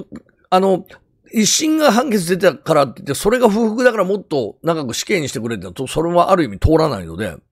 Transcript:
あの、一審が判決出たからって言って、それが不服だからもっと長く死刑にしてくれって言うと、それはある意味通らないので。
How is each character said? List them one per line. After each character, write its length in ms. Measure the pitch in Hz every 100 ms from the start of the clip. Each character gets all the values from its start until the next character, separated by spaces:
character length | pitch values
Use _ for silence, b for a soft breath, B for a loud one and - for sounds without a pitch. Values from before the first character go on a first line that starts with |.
| - - _ _ -
あ 80 | 185
の、 260 | 190 180 - - _ _ _
一 140 | 220 208
審 320 | - 311 311
が 140 | 294
判 180 | 214 277
決 180 | 208 165
出 100 | 185
た 180 | 180 127
か 180 | -
ら 100 | 156
っ 40 | 131
て 60 | -
言 80 | -
っ 20 |
て、 60 |
そ 160 | 135 202
れ 100 | 247
が 100 | 240
不 200 | 202 226
服 140 | 226
だ 80 | 247
か 60 | 220
ら 60 |
も 120 | 180 202
っ 80 |
と 340 | - 147 107 -
長 220 | 156 160 127
く 80 |
死 100 | - -
刑 160 | 190
に 80 | 139
し 20 |
て 80 | 117
く 100 | 117
れ 60 | 110
っ 40 |
て 40 |
言 80 | 92
う 20 |
と、 140 | 90 131
そ 140 | 156
れ 100 | 165
は 200 | 175 -
あ 40 | 185
る 100 | 131
意 20 |
味 120 | 98
通 140 | 151 160
ら 120 | 160
な 100 | 104
い 60 | 82
の 120 | 82
で。 180 | 101 76 _